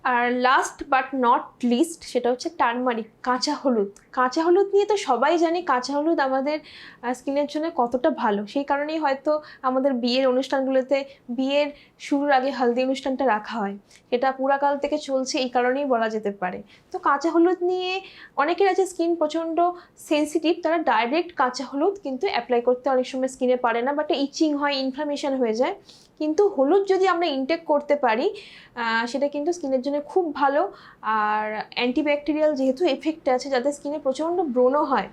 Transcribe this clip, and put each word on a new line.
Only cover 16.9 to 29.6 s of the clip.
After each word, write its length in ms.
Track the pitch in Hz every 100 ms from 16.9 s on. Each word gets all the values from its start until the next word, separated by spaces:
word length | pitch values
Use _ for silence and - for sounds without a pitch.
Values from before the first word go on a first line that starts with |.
তো 60 | 403
কাঁচা 320 | 330 285 330
হলুদ 320 | 330 339 359
নিয়ে 380 | 349 370 370 381 381 - - -
অনেকের 320 | 285 339 392
আছে 180 | 370 370
স্কিন 300 | - 339 339
প্রচণ্ড 540 | 302 320 330 320 349 349 - _
সেনসিটিভ, 680 | - 302 302 320 311 349
তারা 160 | 320 339
ডাইরেক্ট 540 | 311 220 233 302 349
কাঁচা 320 | - 262 -
হলুদ 340 | 254 277 339 392
কিন্তু 240 | 285 262 392
অ্যাপ্লাই 360 | 240 240 240
করতে 280 | 240 247 285
অনেক 160 | 262 254
সময় 220 | 262 262
স্কিনে 280 | 254 247 247
পারে 260 | 240 233
না, 100 | 247
but 220 | 294 302
ইচিং 400 | 277 277 - 311
হয়, 200 | 285 285
ইনফ্ল্যামেশন 640 | 277 262 262 302 285 294 269
হয়ে 180 | 240
যায়। 200 | 220 285 403 - - - _
কিন্তু 300 | 302 311 403
হলুদ 380 | - 269 392 392
যদি 220 | 381 370
আমরা 180 | 349 349
ইনটেক 380 | 269 269 330
করতে 320 | - 294 294 285
পারি, 380 | 262 226 339 427 - - -
আহ, 320 | - 233 226 233
সেটা 220 | 269 285
কিন্তু 240 | 285 294
স্কিনের 300 | 349